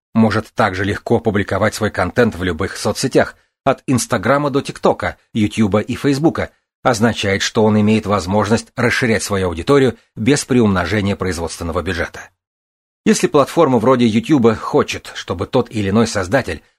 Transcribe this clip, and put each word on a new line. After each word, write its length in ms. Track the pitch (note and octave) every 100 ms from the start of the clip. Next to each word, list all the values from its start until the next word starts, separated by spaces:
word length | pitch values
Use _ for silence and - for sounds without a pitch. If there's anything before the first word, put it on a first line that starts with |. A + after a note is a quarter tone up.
| _
может 380 | A2+ A2 G#2 -
также 280 | - G#2+ F#2
легко 360 | G2 G#2 - A2+
публиковать 540 | A2+ G2+ F#2 G2 G#2+
свой 160 | - G#2
контент 440 | - F2+ - A2+
в 80 | E2
любых 340 | F#2 D#2+ F#2+ -
соцсетях, 600 | A2 - C3 D3 G#2+ - _ _
от 180 | C3+ B2 -
Инстаграма 640 | B2 - A#2 G#2+ C#3+ D3
до 100 | C3+
ТикТока, 560 | - - F#3 - F2+ - _
Ютуба 460 | A2+ G#2 - G#2 G#2
и 140 | G#2
Фейсбука, 560 | A2+ C#3+ C#3 D#3 - E2+ _ _ _
означает, 600 | C3 A2 A#2 A2 G2+ G2
что 220 | - A#2
он 160 | G#2+ G#2+
имеет 260 | G#2 A2 F#2+
возможность 600 | G2+ F2+ G#2 G2+ A2+ - -
расширять 460 | A#2 - B2 G2+
свою 260 | - G2 F#2
аудиторию 500 | E2 G#2+ C#3+ B2+ - _ -
без 280 | A2+ C#3+
приумножения 720 | - B2 G#2+ F#2 F2 G#2+ G2 F#2+
производственного 640 | F#2 F2 E2 - E2+ E2
бюджета. 480 | E2 F2 D#2 - - _ _ _ _ _ _ _
Если 220 | G#3+ G#3+ F3
платформа 520 | D3+ - E3 D3+ B2
вроде 280 | A2+ B2+ A#2+
Ютуба 480 | A2 A2+ D3+ A2+
хочет, 580 | G#2+ - D3 G#2+ F#2+ -
чтобы 320 | - - F2+ G2
тот 240 | B2+ A#2
или 200 | A2+ G2
иной 160 | G#2+ A2+
создатель 560 | G#2 F2+ C3 G2 D2+ _